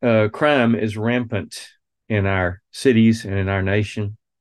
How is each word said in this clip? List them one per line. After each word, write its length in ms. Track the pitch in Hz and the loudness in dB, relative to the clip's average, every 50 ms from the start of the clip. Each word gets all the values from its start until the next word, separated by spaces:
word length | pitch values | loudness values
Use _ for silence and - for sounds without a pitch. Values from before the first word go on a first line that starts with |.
| - | 0
uh, 260 | 120 113 110 107 107 - | 2 2 2 2 0 -2
crime 420 | - 156 147 147 135 117 117 117 | 0 0 2 2 4 2 2 2
is 220 | - 107 107 101 | 0 0 -4 -4
rampant 720 | 107 107 117 120 123 123 110 113 98 78 - - - - - _ _ _ _ _ _ _ - | -4 -2 -2 -2 -2 -2 -4 -6 -6 -6 -8 -12 -18 -18 -20 _ _ _ _ _ _ _ -4
in 160 | 110 104 95 | -2 0 0
our 380 | 98 98 95 90 87 90 - _ _ | 0 0 0 -2 -2 -4 -6 _ _
cities 560 | - - - 135 120 113 113 113 110 113 - | -8 -2 2 4 4 6 6 4 4 2 -2
and 80 | 98 98 | -6 -4
in 160 | 98 95 95 | -4 -2 -2
our 120 | 98 95 95 | -2 -2 -2
nation. 540 | 95 101 107 104 - - 110 104 104 107 - _ _ _ _ | 0 0 -2 -2 -2 -4 -6 -8 -8 -8 -12 _ _ _ _